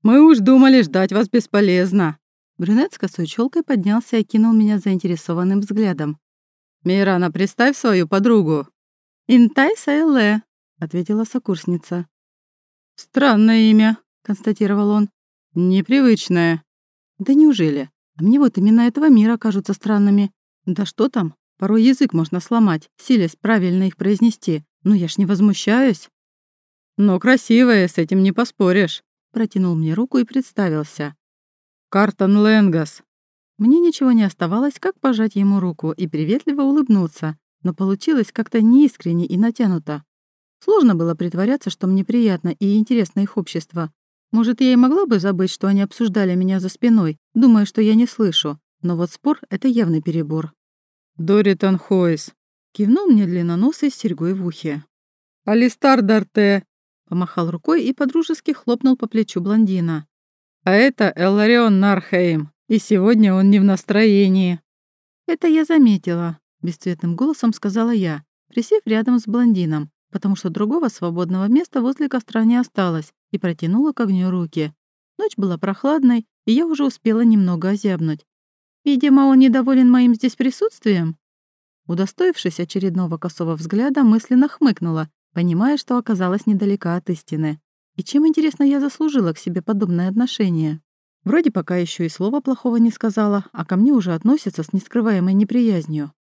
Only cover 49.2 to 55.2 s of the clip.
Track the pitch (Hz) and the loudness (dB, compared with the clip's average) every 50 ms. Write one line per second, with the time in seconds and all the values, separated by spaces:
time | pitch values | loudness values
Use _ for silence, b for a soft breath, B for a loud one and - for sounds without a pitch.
49.2 | - 285 302 - - _ 196 190 - 269 240 233 214 175 160 156 151 175 160 165 | -2 -2 -2 -2 -6 _ -10 -4 -2 0 0 0 0 0 0 -2 -2 -2 -4 -4
50.2 | 156 147 156 160 160 156 _ _ _ _ _ _ _ _ _ _ _ _ _ - | -4 -4 -6 -6 -6 -8 _ _ _ _ _ _ _ _ _ _ _ _ _ -8
51.2 | 165 165 196 208 208 202 190 165 - 190 190 170 - - 196 185 180 170 160 156 | -2 0 2 2 2 2 0 0 0 0 0 -2 -2 -2 0 0 2 0 -2 -4
52.2 | - - _ _ _ _ _ _ _ _ _ - 208 202 247 370 415 359 247 208 | -6 -16 _ _ _ _ _ _ _ _ _ -2 0 2 2 2 4 2 4 4
53.2 | 202 170 175 180 170 170 170 175 208 269 320 - 302 285 - - - 220 175 143 | 2 0 -2 -2 -2 -2 -2 0 0 -2 -2 -2 -4 -4 -4 -4 -6 -6 -6 -4
54.2 | 160 175 190 190 185 175 160 - - 156 143 147 151 _ _ _ _ _ _ _ | -4 -4 -4 -4 -6 -8 -8 -8 -10 -8 -8 -8 -12 _ _ _ _ _ _ _